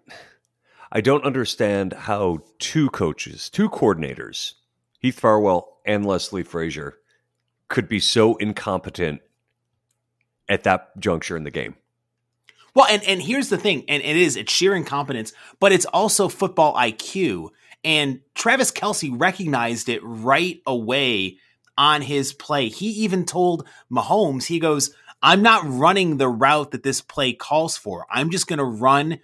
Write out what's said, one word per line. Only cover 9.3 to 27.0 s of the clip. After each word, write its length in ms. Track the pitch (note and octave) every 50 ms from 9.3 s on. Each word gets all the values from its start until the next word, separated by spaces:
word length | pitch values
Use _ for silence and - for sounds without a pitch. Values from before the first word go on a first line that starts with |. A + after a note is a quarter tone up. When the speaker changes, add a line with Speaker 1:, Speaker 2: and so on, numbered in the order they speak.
| _ _ _ _ _ _ _ _ _ _ _ _ _ _ _ _ _ _ _ _ _ _ _ -
Speaker 1:
at 140 | G2+ F#2+ -
that 320 | G2+ F#2 - - _ _ F#2+
juncture 360 | - G#2 E2+ D#2+ - - F2
in 60 | D#2+
the 80 | D2+ D2
game. 240 | D2 D#2+ A#1 G#1 - _ _ _ _ _ _ _ _ _ _ _ _ _ _ - _ _ _ _ _
Speaker 2:
Well, 120 | C4 A#3+ -
and, 140 | G#3+ G3+ D#3+
and 160 | F#3 G3 F3
here's 280 | C3 F3+ B3 C#4 A#3+ -
the 100 | G#3 -
thing, 260 | - G#3 E3+ B2 - -
and 140 | D3 C#3+
it 140 | - D3 D3+
is, 200 | E3+ F3+ D3+ -
it's 160 | - - -
sheer 220 | - - F3 F#3+ G3+
incompetence, 580 | F3 C#3+ - C#3 C#3+ C#3 C#3+ C3 A2+ A2 - - - - - _ _
but 140 | F#3+ G3
it's 140 | F#3+ F3+ -
also 420 | - - F3 G#3+ G#3 - - F#3+ E3+
football 480 | - - G3 F#3 - E3+ D#3 D3 -
I 140 | - B2 A#2
Q. 600 | A2 - - - - G3 F3+ C3 F#2+ E2+ D#2+ E2 - _ _ _ - _
And 380 | - D#3+ D#3 D3+ D3 C#3 B2+ B2+ - _ _
Travis 360 | - - A3+ B3 C4 A3+ -
Kelce 400 | - - - G#3+ - - E3 C#3
recognized 760 | B2 A#2+ E3 F#3+ F#3+ - F#3 D#3 C#3 A#2+ A#2 A#2 A#2 A2+ - B2
it 120 | A#2 - -
right 560 | A#2 A2+ A2 A2 B2+ C#3 D#3+ F3 F#3 - - _
away 720 | C3+ B2+ A#2+ A2 A2 B2+ C#3+ C3+ B2+ A2+ G2 F#2+ F2+ F#2 _ _ _ _ _ _ _ _ C3
on 240 | C#3+ D3+ D3+ D3
his 320 | C#3 C3+ C#3+ C#3 C#3 C#3 -
play. 340 | - - - D3+ C#3+ B2 A2
He 200 | - - G3 A3+
even 360 | G#3 G#3+ A3 F#3+ F#3+ F#3 E3+
told 420 | - D3+ F3 F3+ F3+ E3+ E3 - - - - _ _
Mahomes, 540 | B2+ A#2 G#2+ C3 F3 A3 G3+ D3+ C3+ B2+ -
he 140 | - E3+ E3
goes, 360 | E3 D#3+ D3+ C#3+ C3+ - - _ _ - - _
"I'm 180 | B2+ D3 F3 G3
not 220 | G#3+ A#3 A3+ G#3 E3
running 540 | C#3+ B2+ B2+ D3 F3 F#3+ G3 F#3 E3 D3+ C3
the 100 | C3+ B2+
route 440 | A#2+ A2 C3+ C#3 D3+ D3+ C#3+ C#3+
that 100 | - A#2+
this 180 | - C#3 B2+ -